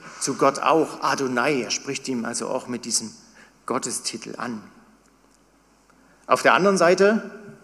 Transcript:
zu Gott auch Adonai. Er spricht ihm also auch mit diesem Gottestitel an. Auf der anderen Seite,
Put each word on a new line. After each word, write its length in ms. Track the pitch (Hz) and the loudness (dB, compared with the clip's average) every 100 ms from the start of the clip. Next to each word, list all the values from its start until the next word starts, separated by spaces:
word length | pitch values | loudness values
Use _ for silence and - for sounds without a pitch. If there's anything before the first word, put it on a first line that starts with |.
| - - | -20 -10
zu 140 | - | -6
Gott 260 | 120 143 139 | 2 2 2
auch 420 | - 156 139 - | 2 4 2 -2
Adonai. 600 | 151 139 131 123 131 135 | -2 -2 -2 0 0 0
Er 100 | 104 | -2
spricht 340 | - - 135 - | -6 -6 -10 -6
ihm 180 | 123 | -6
also 220 | 117 117 117 | -4 -6 -4
auch 220 | 127 - | -6 -6
mit 160 | 120 | -10
diesem 280 | 120 110 110 - - - - _ - | -4 -4 -6 -14 -20 -20 -20 _ -6
Gottestitel 720 | 120 127 113 - 110 110 - | -4 -4 -8 -8 -10 -12 -10
an. 240 | 117 110 95 - _ _ _ _ _ _ _ _ _ _ _ _ _ _ - | -8 -8 -12 -20 _ _ _ _ _ _ _ _ _ _ _ _ _ _ -2
Auf 140 | 123 | 2
der 120 | 135 | 4
anderen 240 | 120 196 190 | 4 4 4
Seite, 500 | 175 185 202 220 - - - - | 4 6 4 4 -2 -14 -18 -20